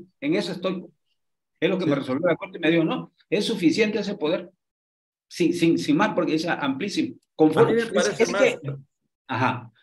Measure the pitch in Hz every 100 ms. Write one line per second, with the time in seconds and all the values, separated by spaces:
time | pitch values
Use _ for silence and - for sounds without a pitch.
0 | - _ 143 190 190 165 185 185 - _
1 | _ _ _ _ _ - 170 185 165 139
2 | 127 135 175 160 190 190 160 170 160 247
3 | - _ - 156 - 214 151 208 214 214
4 | 196 - 151 180 - _ _ _ _ _
5 | _ _ _ - 160 - 165 135 - 147
6 | 208 - 151 156 170 - 139 131 202 160
7 | - - _ - 156 - 185 226 220 -
8 | - 165 226 196 - - 135 139 - _
9 | _ _ - 120 127 123 - _